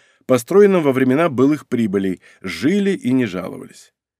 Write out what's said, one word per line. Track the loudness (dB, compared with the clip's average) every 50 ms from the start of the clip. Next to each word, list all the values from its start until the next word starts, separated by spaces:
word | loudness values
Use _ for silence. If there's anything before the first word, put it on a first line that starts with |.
| _ _ _ _ _
построенном | 0 0 0 0 2 4 4 4 6 4 2 2
во | 0 0
времена | 2 2 2 2 0 0 -2
былых | 0 0 2 2 0 -2 -4
прибылей, | -6 -4 -2 -2 0 -2 -2 -2 -2 -6 -6 _ -20 _ _ -12
жили | -12 -10 -4 -2 0 0 0 0 -2
и | -4 -4 -4 -2 -2
не | 0 -2
жаловались. | -2 -4 -8 -10 -10 -12 -14 -18 -20 -20 -20 -20 _ _ _ _ _ _